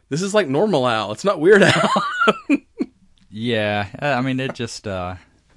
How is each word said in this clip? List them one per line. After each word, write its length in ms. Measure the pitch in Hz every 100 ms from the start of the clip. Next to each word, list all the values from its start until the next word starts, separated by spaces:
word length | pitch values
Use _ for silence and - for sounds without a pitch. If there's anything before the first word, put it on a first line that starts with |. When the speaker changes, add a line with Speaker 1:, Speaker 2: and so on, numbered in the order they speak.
| -
Speaker 1:
"This 120 | 143
is, 120 | 190
like, 140 | 208 165
normal 400 | 139 214 165 123
Al. 240 | 113 101
It's 120 | 107 185
not 140 | 156
Weird 240 | 160 208
Al." 260 | 170 - - - - - 1077 1077 -
<laughs> 80 | 294 - - - _ _ _ _
Speaker 2:
Yeah, 580 | 107 117 110 104 104 101 -
uh, 60 | 143
I 140 | 131
mean, 180 | 131 131
it 120 | 135
just, 320 | - 117 - 107
uh, 280 | 95 90 90 _ _ _